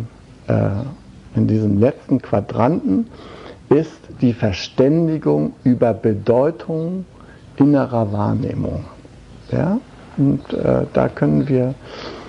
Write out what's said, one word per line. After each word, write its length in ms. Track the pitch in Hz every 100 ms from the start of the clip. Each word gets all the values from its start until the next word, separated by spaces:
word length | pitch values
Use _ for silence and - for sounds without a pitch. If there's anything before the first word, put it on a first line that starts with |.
| 117 - - - -
äh, 220 | 110 107 101 135 156 - - -
in 120 | 113 110
diesem 320 | 110 107 101
letzten 440 | 120 - - 131
Quadranten, 840 | - 107 107 - 120 180 285 269 226 - - - - - -
ist 320 | 139 156 - - -
die 100 | 127
Verständigung 1200 | 110 110 87 - - 131 160 165 156 147 147 151 -
über 300 | 127 120 120
Bedeutung 1120 | 107 113 104 98 120 147 165 - 160 165 185 180 - - - - -
innerer 540 | 143 143 127 120 104
Wahrnehmung. 760 | 101 107 110 - - - - - - - - - - -
Ja? 260 | - 165 226 - - - -
Und, 360 | 139 139 -
äh, 320 | - - 127 131
da 140 | 131 127
können 380 | - 147 147 135
wir, 280 | 131 127 135 - - - -